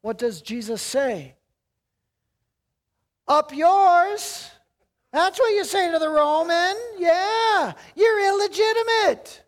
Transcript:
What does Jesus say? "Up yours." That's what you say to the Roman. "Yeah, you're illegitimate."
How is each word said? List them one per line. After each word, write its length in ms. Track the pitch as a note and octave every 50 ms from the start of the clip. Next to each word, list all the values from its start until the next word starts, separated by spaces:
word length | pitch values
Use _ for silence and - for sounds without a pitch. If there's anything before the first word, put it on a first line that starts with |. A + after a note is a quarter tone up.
What 160 | - G#3+ A3+
does 240 | - A#3+ A#3 G3+ D#3
Jesus 400 | - - A3 A#3+ A3 G#3+ A3+ G3
say? 540 | - - - C4+ C#4 B3+ A3 E3+ C#3 C3 _ _ _ _ _ _ _ _ _ _ _ _ _ _ _ _ _ _ _ _ _ _ _ _ _ _ _ _ _ _ _ _ _ _ _ _ _ _ _
"Up 260 | - C#4+ D4+ D4+ D4+ C4+
yours." 960 | C#4+ D#4+ F4 F#4+ G4 G4 F#4 F4 F4 F4 G4+ G#4 G#4+ - - - - - - - _ _ _ _ _ _ _ _ _ _ _
That's 280 | - D4 F4 F#4+ F#4 -
what 140 | B4+ A4+ G#4
you 120 | G#4 F4+
say 260 | - E4+ G4 F#4 E4+
to 80 | E4 D#4+
the 100 | D#4+ D#4
Roman. 680 | D#4 D4+ D4 D4 D4+ D#4+ E4 E4 E4+ E4+ F4 F#4 G4+ A4 A#4+ A#4+ G#4+
"Yeah, 760 | F#4+ F4 E4+ E4 F4+ F#4+ G#4 A4 A4+ A4+ A4+ G#4+ F#4 D4 G3+ D#3+ - - - _
you're 320 | D#4 G#4 A4+ A4 G#4 G4+
illegitimate." 1160 | G4 G4 G4+ G4+ G4 - F4 G#4+ A4 A4 A#4 A4+ A4+ A#4 A4 G#4 F4 A#3+ - - - - - _